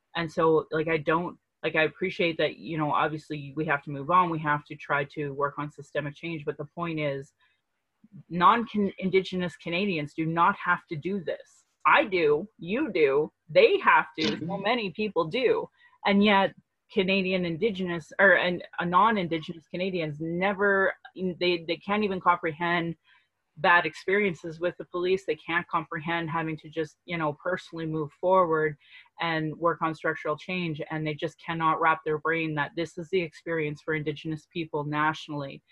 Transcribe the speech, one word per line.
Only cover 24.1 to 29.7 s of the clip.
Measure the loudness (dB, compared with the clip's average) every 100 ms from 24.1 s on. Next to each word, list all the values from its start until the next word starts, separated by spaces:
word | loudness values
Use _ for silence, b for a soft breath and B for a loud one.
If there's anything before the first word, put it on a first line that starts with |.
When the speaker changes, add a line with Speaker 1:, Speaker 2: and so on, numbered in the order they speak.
| 0 0 -4 -10 -6
Speaker 1:
with | -6 -6
the | -8
police. | -4 0 0 -2
They | -6
can't | -4 -4 -2
comprehend | -4 -4 -6 -4 -2 -2
having | -2 -4 -6
to | -8
just, | -6 -6 _ -8
you | -4
know, | -2 -2
personally | -4 -4 -6 -8 -4
move | -4 -6 _
forward | 4 4 4 2 0 -4 B B B -6
and | -2 -2 -2 0
work | 0